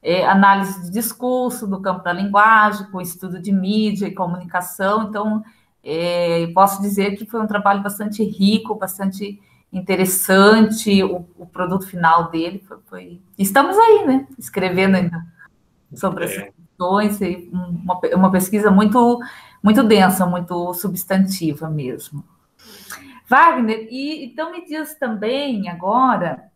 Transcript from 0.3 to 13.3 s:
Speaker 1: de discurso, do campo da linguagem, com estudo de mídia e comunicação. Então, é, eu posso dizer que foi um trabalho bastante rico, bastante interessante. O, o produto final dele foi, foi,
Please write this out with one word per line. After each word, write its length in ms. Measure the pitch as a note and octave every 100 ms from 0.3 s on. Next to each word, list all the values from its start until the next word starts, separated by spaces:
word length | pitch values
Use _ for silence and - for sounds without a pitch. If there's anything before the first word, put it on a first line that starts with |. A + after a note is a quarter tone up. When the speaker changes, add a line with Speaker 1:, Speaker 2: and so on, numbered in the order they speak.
| G3 G3 G3 F#3 F#3+
Speaker 1:
de 80 | F3
discurso, 720 | G3+ A3+ - B3 B3+ B3 B3 G#3
do 160 | F#3+
campo 220 | F#3+ F3+
da 80 | F3
linguagem, 760 | F3 G3+ G3 G#3+ A3 G#3 G3 G3
com 80 | F#3
estudo 400 | F3 - F#3+ F3+
de 120 | F#3+
mídia 560 | G3 F#3 G#3+ G#3+ F#3 F#3+
e 60 |
comunicação. 960 | - F3 F3+ F3+ F3+ F3 - G3 G#3+ G#3
Então, 360 | G#3 G#3+ G#3+ G#3+ _ _ _
é, 600 | - D#3 F3 F3 F3 E3+
eu 100 | E3+
posso 280 | F3 G3 F#3+
dizer 340 | G3+ G3 G3 G3+
que 100 | A3
foi 140 | A#3
um 80 | G#3+
trabalho 340 | G#3 G3+ G3+
bastante 420 | G3+ - G#3+ -
rico, 520 | G3+ - G3 A3 - A3
bastante 640 | F#3+ - G3 F#3+ G3+ G3+ _ _ _
interessante. 1300 | F#3+ F#3 F#3 F#3 - - F#3+ G3+ A3 G#3+ - G#3+ G3
O, 220 | F3+ F3 E3+ _
o 80 | -
produto 420 | - F3+ F#3+ -
final 420 | F3+ E3 E3+ E3
dele 340 | E3 E3+ F#3+ _
foi, 100 | - _
foi, 360 | - F3+ F3 _